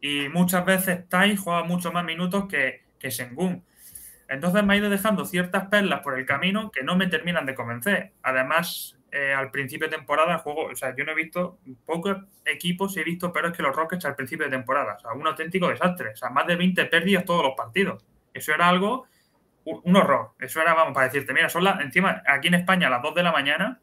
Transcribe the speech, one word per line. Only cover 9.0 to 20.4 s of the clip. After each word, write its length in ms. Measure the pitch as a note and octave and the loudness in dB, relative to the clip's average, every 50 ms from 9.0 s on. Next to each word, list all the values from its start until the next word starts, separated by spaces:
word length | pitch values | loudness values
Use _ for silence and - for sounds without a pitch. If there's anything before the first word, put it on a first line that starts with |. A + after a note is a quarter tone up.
| _ _ - | _ _ -4
eh, 220 | C#3+ C#3+ C#3 C#3 | -2 0 0 0
al 160 | C3+ C3+ C3 | 0 -2 -4
principio 380 | - C#3 C#3 C3 C#3 D#3 D#3 D#3 | -4 -6 -6 -4 -4 -4 -4 -4
de 80 | D#3+ | -4
temporada 420 | D3+ C#3+ - D3 D3 D#3 E3+ F3 D#3+ | -6 -4 -2 2 2 4 2 2 -2
juego, 280 | - D3+ D3 D#3 D#3 | -2 -4 -4 -4 -4
o 80 | - B2 | -4 -6
sea, 180 | - - C3 B2 | -6 -6 -6 -4
yo 100 | C3 C#3+ | -4 -6
no 60 | D#3 | -4
he 60 | D#3 | -2
visto 420 | D#3 D#3+ - - F3+ F3+ F3 - _ _ C3 C3 _ _ | -4 -4 -4 -2 -4 -4 -4 -6 _ _ -20 -20 _ _
pocos 320 | - D#3+ E3+ E3+ G3 G3 G3 - _ _ _ _ | -6 -4 -2 -2 -2 -4 -4 -6 _ _ _ _
equipos, 520 | D#3 D3+ C#3+ - F3 F3+ F3+ G3 G3 G3 | -6 -6 -4 -2 -4 -2 -2 -2 -4 -2
he 60 | E3 D#3+ | -4 -4
visto 300 | D#3+ E3+ F3 - F3 F3 | -4 -4 -4 -4 -4 -2
peores 200 | - D#3 E3+ F3 | -2 -2 -2 -2
que 100 | - D#3+ | 0 -2
los 120 | C#3+ - | -2 0
Rockets 300 | D#3 D#3+ D#3 - F3+ - | 0 -2 -2 -4 -4 -4
al 80 | D3 C3+ | -4 -4
principio 320 | - C3+ A#2+ D3+ D#3 D#3 | -4 -8 -8 -4 -4 -4
de 60 | C#3+ C3 | -2 -4
temporada. 420 | C3 B2 A#2+ C3 C#3+ C3+ A2 G#2+ | -4 -2 -2 0 0 0 -2 -6
O 60 | - | -10
sea, 120 | _ A#2+ A2+ | _ -10 -10
un 140 | C3 D3+ | -4 -4
auténtico 420 | D#3 D#3 D#3 D#3+ E3 F3 F#3+ F3+ D#3 | -4 -4 -4 -6 -2 -2 0 0 0
desastre. 420 | B2 A2+ D#3+ F3+ F3+ F3 B2+ A2 G#2+ | 0 -2 -6 -10 -8 -8 -8 -10 -10
O 40 | |
sea, 140 | - - B2 | -10 -10 -4
más 160 | B2 C#3 D#3 | -2 -2 0
de 80 | E3 F3 | 0 0
veinte 300 | F3 F3+ F#3 F3+ F3 D#3 | 0 2 0 2 2 0
pérdidas 380 | C3 - E3 E3+ F#3+ G3+ F3 F3 | 2 2 0 2 2 0 0 2
todos 180 | - E3+ F3 D#3 | 0 0 2 2
los 120 | C3+ - | 0 -2
partidos. 480 | - A#2+ A2 A2+ F3 G3 E3+ A#2+ - _ _ _ _ _ _ _ | -2 -8 -6 -2 -2 -2 -2 -2 -8 _ _ _ _ _ _ _
Eso 220 | C3+ - - D3+ | -12 -4 -4 0
era 140 | D#3 F3 F3 | 2 4 4
algo, 380 | F3+ F#3 F#3+ G#3 A#3+ C4 - _ _ _ _ _ _ _ _ _ _ _ _ | 4 4 2 0 -2 -2 -6 _ _ _ _ _ _ _ _ _ _ _ _
u-, 160 | D#3 D#3+ - - | -10 -10 -6 2
un 140 | F3 F3+ | 4 6
horror. 380 | G3 D#3+ C#3+ C#3 B2 A2+ - _ | 6 8 6 4 2 2 -4 _
Eso 240 | _ | _